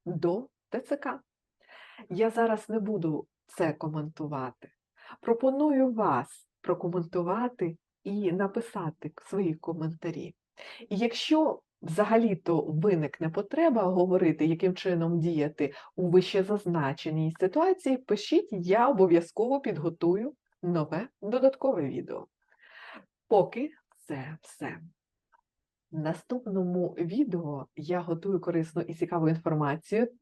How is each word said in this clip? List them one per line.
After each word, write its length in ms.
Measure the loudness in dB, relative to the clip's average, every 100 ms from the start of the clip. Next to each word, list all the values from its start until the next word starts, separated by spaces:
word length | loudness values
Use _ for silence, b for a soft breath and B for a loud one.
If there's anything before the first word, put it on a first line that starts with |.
| -8
до 420 | -2 0 -2 -6 _ _
Т 100 | -10
Ц 180 | -4 -6
К. 220 | -4 -10 _ _ _ _ B B B B -10
Я 200 | 0 0
зараз 400 | 2 2 2 -2
не 100 | -4
буду 480 | -2 0 0 -2 -6 _ _
це 280 | -2 -2
коментувати. 1000 | 0 -6 -6 -8 -8 -8 -6 -8 -10 -20 _ _ _ B B
Пропоную 720 | 0 2 2 2 2 4 4
вас 560 | 2 0 0 -2 -14 _ _
прокоментувати 1160 | -4 -2 0 -2 -2 -2 -2 0 -2 -2 -6 -6 _ _
і 280 | -6 -2 -2
написати 760 | 0 -2 -2 -6 -6 -8 -8 -14
к-, 160 | -14 -8
свої 280 | -2 -2
коментарі. 840 | -2 -6 -6 -6 -6 -8 -8 -12 -16 _ _ B B -8
І 80 | -2
якщо 640 | -2 -2 2 4 4 0 _ _
взагалі-то 800 | -6 0 4 4 4 0 0 0
виникне 680 | 0 0 2 2 0 -2 -4
потреба 540 | -2 -4 2 2 4
говорити, 600 | 2 2 4 4 4 4 2
яким 300 | 2 0 0
чином 440 | 0 0 2 2
діяти 540 | 0 0 -2 -2 -6 B B -4
у 140 | 4
вищезазначеній 1300 | 4 4 0 0 -2 0 0 0 -4 -4 -2 -2 0
ситуації, 580 | 0 2 2 2 0 -2
пишіть, 520 | 0 -4 2 0 0
я 360 | -6 0 4 4
обов'язково 720 | 4 6 6 2 -2 0 0
підготую 760 | -2 -4 -4 0 0 0 -2 -10 _ _
нове 440 | -2 -2 -2 -4 -8 _
додаткове 680 | -4 2 2 4 0 0 -2
відео. 400 | -6 -8 -10 -12 _ B B B B B B B _ _
Поки 440 | 4 4 -2 -8 -8 _ _ -10
це 300 | -10 -10 -14
все. 380 | -18 -12 -12 -12 -18 _ _ _ _ _ _ _ _ _ _
В 80 | -6
наступному 880 | -4 -6 -6 -6 -2 -2 0 0 -2
відео 800 | -2 -4 0 0 -2 -4 -8 -10 -14
я 240 | -4 -4
готую 400 | -2 -4 -2 -2
корисну 420 | 0 -2 -2 -4
і 120 | -6
цікаву 360 | -6 -4 0 2
інформацію, 800 | 2 0 0 0 -2 -2 0 0 0